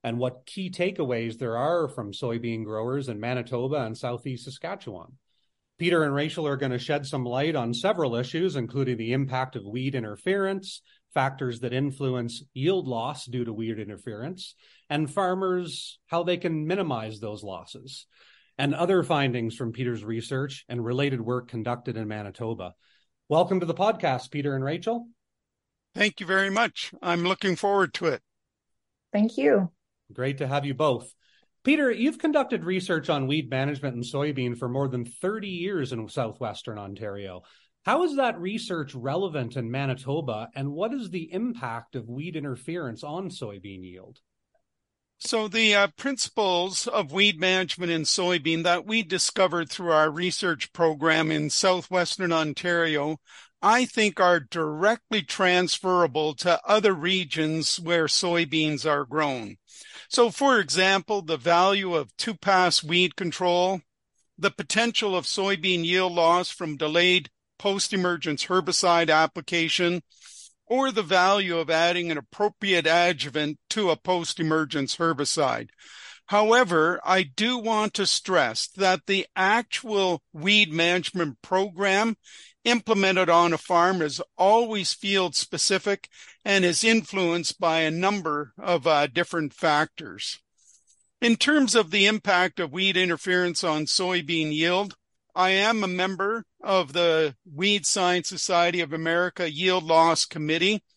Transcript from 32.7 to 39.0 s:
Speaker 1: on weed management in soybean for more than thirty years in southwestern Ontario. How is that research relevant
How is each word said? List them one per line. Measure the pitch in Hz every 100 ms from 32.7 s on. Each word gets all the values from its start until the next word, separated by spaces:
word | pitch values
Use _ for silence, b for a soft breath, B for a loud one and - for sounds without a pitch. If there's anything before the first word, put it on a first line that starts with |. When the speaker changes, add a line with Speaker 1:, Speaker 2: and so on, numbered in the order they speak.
| 185 185 165 143
Speaker 1:
on | 147 135
weed | 151 131
management | 131 139 139 139
in | 120
soybean | 117 139 147 135 123 120
for | 127
more | 131 139
than | 127
thirty | 120 - 185 214 202
years | 180 180 190 131
in | 120 107
southwestern | - 117 101 117 101 - 107
Ontario. | 98 98 107 101 98 90 b b b _
How | - 277
is | 349 277
that | 254 180
research | 180 226 - 170 139
relevant | 131